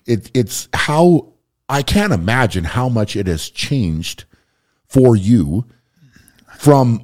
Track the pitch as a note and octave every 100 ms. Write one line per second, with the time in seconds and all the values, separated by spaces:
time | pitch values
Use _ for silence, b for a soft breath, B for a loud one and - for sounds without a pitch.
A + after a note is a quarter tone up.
0 | - A2+ - C3 A2 - - - - D3+
1 | F3 E3 - _ _ _ - C#3 C#3 G#3
2 | G#3 G2+ F2+ B2 A2+ F#2 E2 B2 B2+ A#2
3 | G#2 G#2 F#2+ D#2+ - - - C#3 F2+ D#2+
4 | E2+ - - _ _ _ _ _ _ C#3
5 | B2+ A2 F#2+ A#2 D2 F2 - _ _ _
6 | b b b b b b D3 C#3 B2 A2+